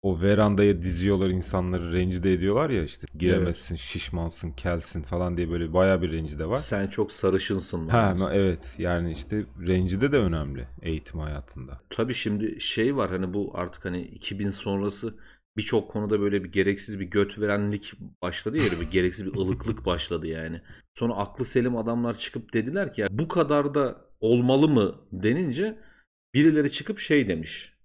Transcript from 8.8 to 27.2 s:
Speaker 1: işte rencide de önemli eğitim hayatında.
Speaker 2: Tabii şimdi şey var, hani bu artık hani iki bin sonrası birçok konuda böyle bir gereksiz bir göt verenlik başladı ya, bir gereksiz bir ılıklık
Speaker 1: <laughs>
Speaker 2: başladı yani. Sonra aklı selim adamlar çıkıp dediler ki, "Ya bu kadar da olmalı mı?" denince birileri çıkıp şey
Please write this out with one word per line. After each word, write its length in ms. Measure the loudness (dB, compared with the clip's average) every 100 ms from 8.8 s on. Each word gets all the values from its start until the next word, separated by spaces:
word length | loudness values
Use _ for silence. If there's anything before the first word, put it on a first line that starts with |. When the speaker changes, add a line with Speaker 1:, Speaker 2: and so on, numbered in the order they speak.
| -2 0 -2
Speaker 1:
işte 320 | -6 -4 -6 -6 -8 0
rencide 460 | 0 2 0 2
de 60 | 4
önemli 500 | 2 0 -4 -8 -10 -10
eğitim 380 | -6 -6 -6 -8
hayatında. 600 | -6 -8 -10 -14 -14 -16 _
Speaker 2:
Tabii 240 | -4 -2
şimdi 460 | -2 -2 -2 -2 -4
şey 360 | -4 0 0 2
var, 140 | -2
hani 240 | -2 -2
bu 160 | -2 -4
artık 300 | -4 -8 -6
hani 180 | -6 -6
iki 360 | -8 -12 -10 -4
bin 120 | -4
sonrası 640 | -4 -2 -2 -2 -2 -6 -10 -20 -20 _ -8
birçok 340 | 0 0 0
konuda 300 | -4 0 2
böyle 240 | 2 0
bir 80 | 0
gereksiz 480 | 0 2 0 -4 -8
bir 40 |
göt 360 | -2 0 0 0
verenlik 520 | 0 0 0 -2 -8 -16 -18 -8
başladı 340 | -8 -4 -4 0
ya, 60 | 0 0
bir 100 | 0
gereksiz 360 | 2 2 0 -6
bir 100 | -2
ılıklık 480 | -2 -2 -2 -4 -2
Speaker 1:
<laughs> 0 |
Speaker 2:
başladı 400 | -2 -2 -4 -4
yani. 340 | -6 -8 -10 -12 -20 _ -4
Sonra 160 | -4
aklı 300 | -2 -6 -4
selim 320 | 0 2 2 0
adamlar 380 | -2 0 -2 -4
çıkıp 340 | -6 -8 -2
dediler 400 | -2 0 -2 -4
ki, 80 | -2
"Ya 80 | -2
bu 180 | 0 0
kadar 460 | 2 4 4 2
da 220 | 2 0 -2 _ -2
olmalı 480 | 4 4 6 6 8
mı?" 260 | 6 4 0 -12
denince 680 | 0 2 2 0 0 -4 -4 -18 _ _ _ _
birileri 380 | 6 6 6 2
çıkıp 260 | -2 -6 -6
şey 300 | 2 4